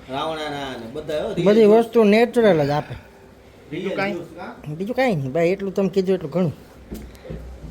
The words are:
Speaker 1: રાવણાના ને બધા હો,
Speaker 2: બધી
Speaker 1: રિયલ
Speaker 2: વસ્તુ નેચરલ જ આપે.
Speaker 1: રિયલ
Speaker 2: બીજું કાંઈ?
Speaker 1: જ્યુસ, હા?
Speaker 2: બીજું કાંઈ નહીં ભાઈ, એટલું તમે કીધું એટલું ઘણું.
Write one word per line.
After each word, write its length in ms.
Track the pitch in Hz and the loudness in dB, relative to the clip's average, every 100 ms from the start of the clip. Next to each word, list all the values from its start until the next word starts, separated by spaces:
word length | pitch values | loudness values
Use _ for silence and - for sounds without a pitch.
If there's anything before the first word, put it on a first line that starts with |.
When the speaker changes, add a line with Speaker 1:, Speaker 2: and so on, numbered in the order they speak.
| - | -12
Speaker 1:
રાવણાના 580 | 135 160 156 151 143 135 | -8 -6 -6 -8 -8 -10
ને 200 | 120 113 | -12 -12
બધા 300 | 147 151 151 | -12 -8 -6
હો, 100 | - | -4
Speaker 2:
બધી 200 | 175 180 | 0 4
Speaker 1:
રિયલ 280 | 214 208 220 | 6 8 6
Speaker 2:
વસ્તુ 220 | 226 240 | 4 4
નેચરલ 600 | 208 220 233 240 214 160 139 | 6 6 4 4 4 4 2
જ 40 | |
આપે. 240 | 147 - | -2 -4
Speaker 1:
રિયલ 760 | 127 - - - - - - - | -12 -18 -20 -20 -20 -20 -20 -14
Speaker 2:
બીજું 260 | 160 196 190 | -8 -6 -4
કાંઈ? 160 | 196 | -4
Speaker 1:
જ્યુસ, 140 | 175 - - | -6 -10 -16
હા? 360 | 220 - 147 156 | -18 -16 -12 -10
Speaker 2:
બીજું 200 | 202 254 | -6 -2
કાંઈ 200 | 262 165 | 0 0
નહીં 180 | 131 | -2
ભાઈ, 160 | 160 170 | 0 0
એટલું 240 | 190 196 | 0 -4
તમે 160 | 180 190 | -2 -2
કીધું 260 | 196 185 180 | 0 0 -2
એટલું 160 | 160 | -2
ઘણું. 220 | 170 170 - - - - - - - - - - - - | -2 -2 -4 -14 -20 -16 -14 -14 -18 -14 -14 -14 -16 -14